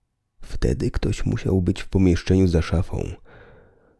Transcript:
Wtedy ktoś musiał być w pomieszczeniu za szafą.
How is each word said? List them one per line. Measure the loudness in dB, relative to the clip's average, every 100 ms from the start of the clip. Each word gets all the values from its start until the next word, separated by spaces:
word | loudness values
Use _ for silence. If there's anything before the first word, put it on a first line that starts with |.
| _ _ _ -20
Wtedy | -10 -2 0 0 -2
ktoś | -2 -2 -2 -2
musiał | -2 0 0
być | 0 -2
w | -2
pomieszczeniu | 2 4 2 2 4 4
za | 2
szafą. | 0 -2 -2 -4 -8 -10 -18 -20 -20 -20 -20 _ _ _